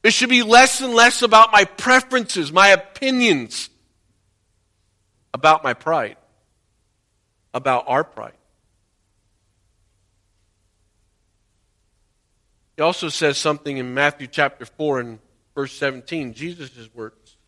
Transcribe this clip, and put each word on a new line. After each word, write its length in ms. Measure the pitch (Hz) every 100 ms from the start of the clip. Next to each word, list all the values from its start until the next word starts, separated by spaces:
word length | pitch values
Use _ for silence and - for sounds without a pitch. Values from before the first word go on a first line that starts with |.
It 100 | 220
should 180 | - 247
be 120 | 247
less 380 | 220 233 262 -
and 140 | 262
less 260 | 233 240 -
about 320 | 240 220 226
my 140 | 208 190
preferences, 840 | - 247 254 254 254 214 185 143
my 180 | 170 196
opinions, 1000 | 190 - - 269 254 240 143 117 - - _ _ _ _ _ _ _ _ _ _ _ _ _ _ _ _
about 300 | 131 156 156
my 100 | 147
pride, 420 | 120 - 160 107 - _ _ _ _ _ _ _ _ _ _ _ _ _
about 320 | 123 131 127 -
our 180 | 131
pride. 340 | 160 - 110 _ _ _ _ _ _ _ _ _ _ _ _ _ _ _ _ _ _ _ _ _ _ _ _ _ _ _ _ _ _ _ _ _ _ _ _ _ _ _ _ _ _ _ _ -
He 60 |
also 260 | 160 180 165
says 280 | - 151 139
something 400 | 156 147 143 135
in 180 | 127
Matthew 320 | 127 147 147 127
chapter 380 | - 143 -
four 360 | 123 - 151 131
and 180 | 120 110 _ _ _
verse 180 | - 139
seventeen, 600 | - 143 131 - 165 131
Jesus' 540 | 113 165 175 131 123 110
words. 420 | 120 110 _ _ _